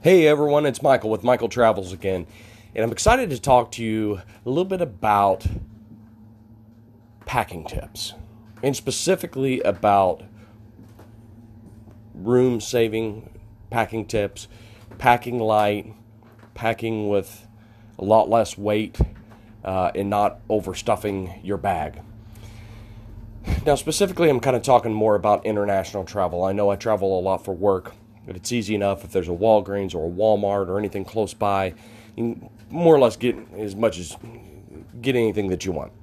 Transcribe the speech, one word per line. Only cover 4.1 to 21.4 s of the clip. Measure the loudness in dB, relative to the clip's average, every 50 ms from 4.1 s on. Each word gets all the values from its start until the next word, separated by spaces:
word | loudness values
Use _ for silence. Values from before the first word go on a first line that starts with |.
| -4 -6 -8 -18 -20 -12 -6
a | -4
little | -2 -2 -2
bit | -2 -2 -4
about | -4 -6 -6 -4 0 2 4 4 4 2 2 0 -2 -6 -6 -6 -10 -14 -18 -20 -20 -20 -20 -20 -20 -20 -20 -20 -20 -20 -20 -20 -20 -20 -20 -20 -20 -20 -20 -20 -20 -20 -20 -20 _ _ -20 -20 -12
packing | -4 -4 -4 -4 -4 -8 -14 -14
tips, | -10 -10 -12 -12 -12 -14 -12 -12 -12 -14 -16 -20 -20 -20 -20 -20 -20 -14 -4
and | -4 -2 -2
specifically | -2 -6 -6 -6 -4 0 -2 -2 -2 -2 -10 -6 -4 -2 -2 -2 0
about | 0 -2 -2 2 2 4 4 4 4 2 0 -4 -10 -20 -20 -20 -20 -20 -20 -20 -20 -20 -20 -20 -20 -20 -20 -20 -20 -20 -20 -20 -20 -20 -20 -20 -20 -20 -20 -20 -20 -20 -20 -20 -20 -20 -20 -20 -20 -20 -16
room | -8 -2 2 4 4 4 4 0 -2
saving | -6 -2 0 0 0 2 0 -4 -4 -4 -8 -10 -16 -18 -20 -20 -20 -20 -20 -20 -16 -6
packing | -2 -2 -2 -2 -4 -8 -6
tips, | -2 -2 -2 -2 -2 -6 -12 -20 -20 -20 -20 -20 -20 -20 -20 -20 -20 -16
packing | 0 4 4 4 4 0 -6 -4 -2
light, | 0 2 4 4 4 2 0 -2 -6 -12 -18 -20 -20 -20 -20 -20 -20 -20 -20 -20 -20 -20 _
packing | -4 -2 -2 -2 -2 -4 -4 -4 -2 -2 0
with | 0 0 0 -4 -16 -20 -20 -20 -20 -20 -20 -20 -20 -20 -20 -20 -14 -8
a | 0
lot | 4 4 4 4 4
less | 2 2 2 0 -4
weight, | -6 -2 -2 0 0 -2 -4 0 -2 -2 -2 -2 -16 -20 -20 -20 -20 -20 -20 -20 -12 -8
uh, | -4 -2 0 0 0 -2
and | -2 -4 -2
not | 0 2 0 0 -2 -4 -6 -2
overstuffing | -2 -2 -2 -4 -10 -6 -2 -2 -2 -2 -2 -6 -4 -4 -8 -10 -12 -12